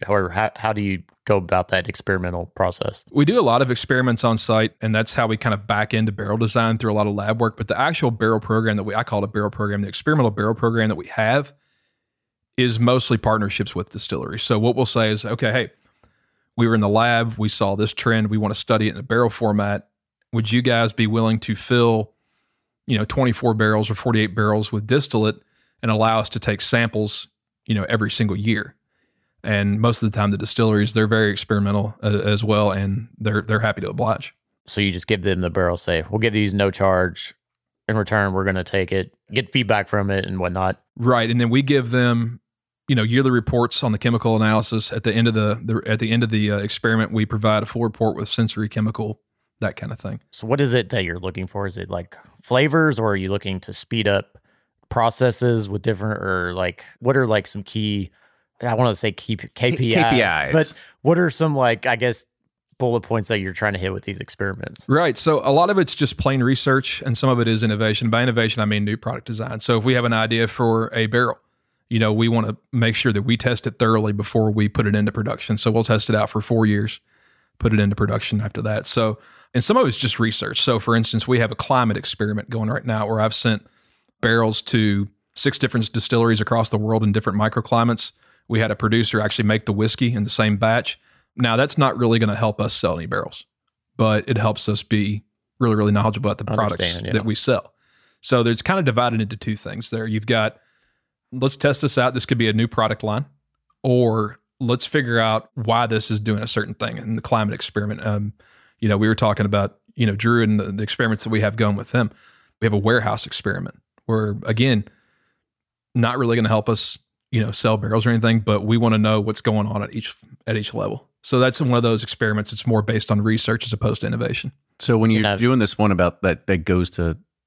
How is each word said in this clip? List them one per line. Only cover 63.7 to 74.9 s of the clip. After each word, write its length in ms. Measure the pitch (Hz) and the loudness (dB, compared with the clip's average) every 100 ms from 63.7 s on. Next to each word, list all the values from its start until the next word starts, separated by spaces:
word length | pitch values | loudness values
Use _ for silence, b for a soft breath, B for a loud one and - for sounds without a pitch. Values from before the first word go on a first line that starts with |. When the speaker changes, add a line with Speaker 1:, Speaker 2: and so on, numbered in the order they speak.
Speaker 1:
to 60 | 98 | -2
hit 140 | 92 | -4
with 100 | 98 | -6
these 160 | - 95 | -8 -10
experiments? 640 | - - 98 - - - - | -10 -8 -6 -6 -12 -10 -2
Speaker 2:
Right. 300 | 143 170 113 | 0 2 0
So 240 | 165 151 | 0 0
a 80 | 135 | 2
lot 180 | 143 180 | 4 4
of 80 | 196 | 2
it's 180 | 160 - | 0 0
just 220 | 143 - | -2 0
plain 260 | 135 135 | -2 2
research, 580 | 123 131 143 135 - - | 2 2 2 2 0 -6
and 160 | 135 113 | -4 0
some 120 | 135 | 2
of 100 | 120 | 2
it 80 | 117 | 2
is 160 | 110 | 2
innovation. 460 | 113 104 110 107 117 | 0 0 0 0 0
By 120 | 113 | 2
innovation, 380 | 123 117 113 113 | 2 2 0 0
I 40 | 104 | 0
mean 180 | 104 104 | 0 -2
new 120 | 110 | -4
product 280 | 120 123 - | -6 -8 -8
design. 320 | 110 123 110 | -8 -8 -4
So 160 | - 117 | 0 2
if 60 | 120 | 4
we 80 | |
have 120 | 123 120 | 2 2
an 80 | |
idea 340 | 113 113 113 113 | 2 2 0 0
for 420 | - 117 113 113 | 0 2 2 0
a 140 | 117 110 | -2 0
barrel, 320 | 120 120 - _ _ _ _ - | 2 0 -2 _ _ _ _ -4
you 100 | 113 | 0
know, 120 | 107 | 2
we 140 | 107 113 | 2 2
wanna 280 | 117 110 107 _ | 2 0 -6 _
make 240 | 120 113 107 | 0 2 2
sure 160 | 123 | 0
that 100 | 101 | 0
we 140 | 98 117 | 0 0
test 300 | 127 120 - | 0 -2 -4
it 120 | - | 0
thoroughly 320 | 113 110 107 | 2 2 2
before 380 | 101 101 117 107 | -2 -2 0 0
we 160 | 107 104 | 2 0
put 200 | - | 0
it 80 | 107 | 0